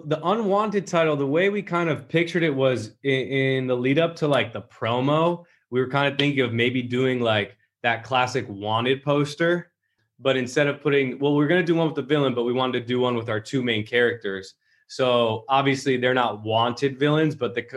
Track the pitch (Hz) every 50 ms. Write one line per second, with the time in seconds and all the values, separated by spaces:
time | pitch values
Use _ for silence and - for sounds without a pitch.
0 | 160 147 151 147 147 175 208 233 220 185 196 202 214 214 190 202 175 - 180 165
1 | 165 160 151 143 139 135 143 170 190 196 202 208 - - 170 170 175 165 143 113
2 | - - - 165 170 170 - 175 165 156 139 131 135 131 127 117 110 107 - _
3 | - 139 135 131 123 95 135 135 135 135 131 131 131 127 127 123 123 135 139 160
4 | 165 170 165 - 160 147 139 123 113 113 113 107 - - - - 120 113 120 123
5 | 131 139 151 156 165 175 175 170 - _ _ _ _ _ 120 127 127 127 135 143
6 | 143 139 - - 143 143 135 131 127 117 113 117 120 127 127 131 123 117 123 123
7 | 131 131 127 123 120 113 107 104 101 101 - _ _ _ _ _ - 120 117 113
8 | 110 - 131 127 127 120 - 131 - - 101 98 101 107 110 113 120 127 139 135
9 | - 147 143 147 143 143 - - 170 170 175 175 170 - _ _ _ _ _ _
10 | _ _ _ - 123 135 131 131 127 123 - 156 147 143 143 143 - 151 143 143
11 | 135 127 123 131 139 147 147 147 147 143 175 185 175 165 170 165 165 156 - 147
12 | 127 123 151 147 139 131 117 120 117 123 120 131 131 131 123 123 117 113 123 123
13 | 123 123 123 117 113 117 107 107 110 - - 131 123 120 113 107 107 - 120 120
14 | 120 117 117 117 - 101 98 95 92 - - _ _ _ _ _ _ - - -
15 | 131 127 123 120 117 113 110 - - - 135 139 139 139 135 135 - 143 127 120
16 | 123 127 127 127 123 110 104 104 110 110 110 113 117 120 120 - 139 139 135 127
17 | 143 147 151 156 160 151 127 107 123 110 - 120 117 - 135